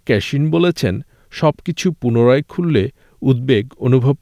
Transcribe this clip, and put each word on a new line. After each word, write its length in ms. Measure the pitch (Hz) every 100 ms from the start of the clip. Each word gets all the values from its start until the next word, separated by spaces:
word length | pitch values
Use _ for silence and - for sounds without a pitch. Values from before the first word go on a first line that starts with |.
ক্যাশিন 460 | - 107 - 143 156
বলেছেন, 500 | 165 175 165 113 101 - _ _
"সবকিছু 640 | - 160 - - 160 185
পুনরায় 500 | 160 123 117 120 135
খুললে 480 | 147 - 170 135 101 - _ _
উদ্বেগ 520 | 139 123 131 117 123 -
অনুভব 380 | 123 131 127 139